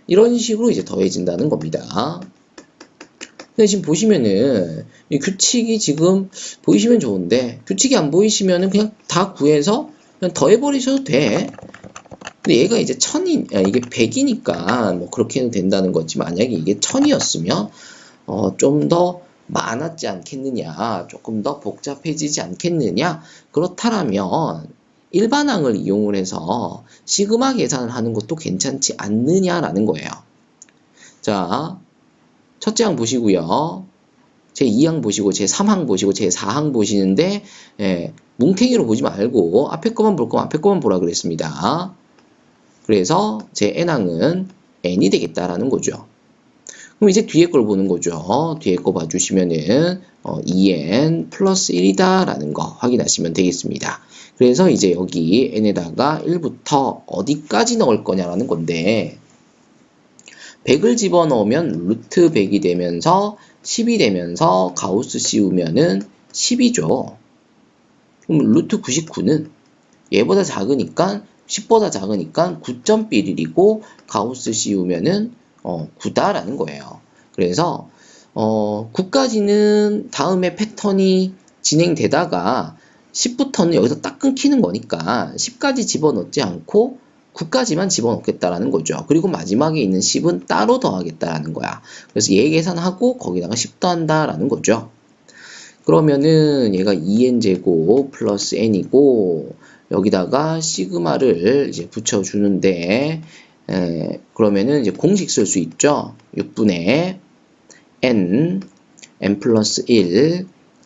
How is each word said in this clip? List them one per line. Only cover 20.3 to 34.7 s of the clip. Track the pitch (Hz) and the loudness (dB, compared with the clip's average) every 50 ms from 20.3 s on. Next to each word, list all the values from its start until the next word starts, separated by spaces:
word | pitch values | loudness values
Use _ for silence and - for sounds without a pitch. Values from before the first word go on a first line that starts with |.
| 147 131 131 135 127 107 78 82 78 76 107 117 107 92 90 - | -12 -8 -8 -6 -6 -6 -8 -8 -8 -6 -6 -4 -4 -6 -8 -12
조금 | - - - - 113 107 101 | -16 -16 -12 -8 -6 -4 -4
더 | 139 143 - | -4 -6 -6
복잡해지지 | - 104 - - - 147 139 139 - 160 151 156 151 147 151 - | -8 -10 -10 -10 -10 -12 -10 -8 -8 -8 -6 -6 -6 -6 -6 -6
않겠느냐. | - 87 - - - 170 175 165 127 101 85 101 151 180 156 156 - - - - _ _ - | -6 -8 -10 -6 -4 -4 -2 0 -2 -2 -2 0 -2 -2 -4 -6 -12 -20 -20 -20 _ _ -2
그렇다라면 | 143 170 180 180 - - 233 226 202 170 117 95 101 98 87 101 156 160 120 85 80 78 - - _ _ _ _ _ _ _ - | -2 -2 -2 -4 -2 -2 -2 0 0 -2 0 0 -2 -2 -2 -2 -2 -2 -2 -6 -8 -12 -16 -20 _ _ _ _ _ _ _ 0
일반항을 | 175 214 226 277 294 294 294 233 185 147 127 107 | 0 2 2 2 2 2 0 0 0 0 0 0
이용을 | 90 - - 98 104 107 104 104 | 0 0 0 0 0 2 0 0
해서 | 95 92 95 101 92 78 85 107 120 104 85 - - - - - - - | -2 -2 -4 -6 -6 -4 -2 -4 -2 -4 -6 -8 -12 -18 -20 -20 -18 -8
시그마 | - - - 202 202 220 233 262 269 262 | -4 -2 -2 0 0 2 0 0 0 0
계산을 | 226 143 - 151 127 123 117 123 | 0 -2 -2 -2 -4 -4 -4 -4
하는 | 127 113 117 113 | -4 -4 -4 -4
것도 | 107 101 - 165 | -4 -4 -6 -6
괜찮지 | 156 - - 92 92 - 135 135 135 - - - - | -6 -6 -6 -4 -4 -4 -4 -4 -4 -4 -4 -4 -4
않느냐라는 | - 104 107 110 120 143 175 196 190 180 175 175 143 82 82 98 110 | -6 -2 -2 0 2 2 2 2 2 0 0 -2 -2 -2 -2 0 0
거예요. | 104 80 - 69 - - - - _ _ _ _ _ _ _ - _ _ _ _ _ _ _ - - _ _ | 0 0 -2 -4 -10 -12 -14 -18 _ _ _ _ _ _ _ -20 _ _ _ _ _ _ _ -20 -20 _ _
자, | - - 104 98 90 85 101 131 151 170 185 - - _ _ _ _ _ _ _ _ _ _ _ _ _ _ - | -4 -2 -2 -2 -2 -2 -2 -4 -4 -6 -10 -14 -18 _ _ _ _ _ _ _ _ _ _ _ _ _ _ -6
첫째 | - 220 214 - 233 | -6 -4 -2 0 0
항 | 208 165 | 0 0
보시고요. | 117 117 110 135 123 117 104 95 87 82 80 98 131 151 170 180 190 190 - _ _ _ _ _ _ _ _ _ _ _ _ - | -2 -2 -2 -2 0 2 2 2 2 2 0 -2 -2 -2 -4 -6 -10 -14 -18 _ _ _ _ _ _ _ _ _ _ _ _ -4
제 | - 143 | -2 0
이 | 120 | 2